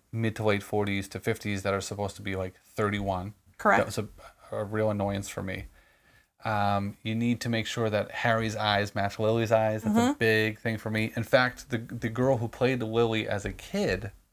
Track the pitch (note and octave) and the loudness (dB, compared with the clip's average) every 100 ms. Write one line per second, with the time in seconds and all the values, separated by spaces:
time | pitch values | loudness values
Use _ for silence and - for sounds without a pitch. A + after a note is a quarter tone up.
0 | _ A2+ A2+ G#2+ G#2+ G2+ - G#2+ G#2 G2 | _ -2 -2 2 2 2 0 -2 0 -2
1 | F#2+ G2 - A2 G#2+ G2 G2 G2 - G2+ | -4 -6 -4 -4 -4 -4 0 -2 -2 -6
2 | G2+ - G2+ F#2+ F#2 - _ - G#2 G2+ | -6 -6 -6 -6 -6 -10 _ -2 0 0
3 | G2 F#2 F#2+ - _ - G#3+ G3 - A2 | 0 -2 -4 -12 _ -2 4 4 2 -2
4 | G#2 - - - - A2 G2+ G#2+ G#2+ G#2 | -8 -10 -20 -20 -10 -8 -4 0 0 0
5 | G2+ G2+ G2+ - F#2+ G2 - - _ _ | -2 -2 -6 -8 -8 -8 -10 -18 _ _
6 | _ _ _ _ A2+ G#2+ G2+ G2+ G2+ - | _ _ _ _ -4 0 2 0 -2 -6
7 | A2 A2+ A#2+ A#2+ A#2+ A2+ G#2 - A2+ G#2 | -4 0 2 2 0 0 0 -2 0 0
8 | G2+ - A#2+ A2+ A2 G#2+ G#2+ G2+ G#2 G#2 | 0 -2 2 2 0 0 2 2 2 -2
9 | G2+ - A2 A2+ A2 A2 A2 A2 A2 G#3+ | -2 0 2 2 4 4 4 0 2 4
10 | B3 D4 A2+ A2 A2 A2 A#2 A2 A2 A2 | 4 4 4 4 2 0 -4 -4 -2 -2
11 | A2 - A2 C3 B2 - - A#2+ A#2+ B2 | -2 -2 2 4 2 -2 -6 -6 -6 -6
12 | A#2 A#2+ B2+ B2 A2+ - B2+ B2+ A2 A2+ | -4 0 2 2 -2 0 0 0 0 2
13 | A2+ A2 G#2 G#2 G2 G2 - G3 F3+ F#2+ | 2 2 0 -4 -4 -8 -6 -2 0 -2
14 | F#2+ - _ | -4 -12 _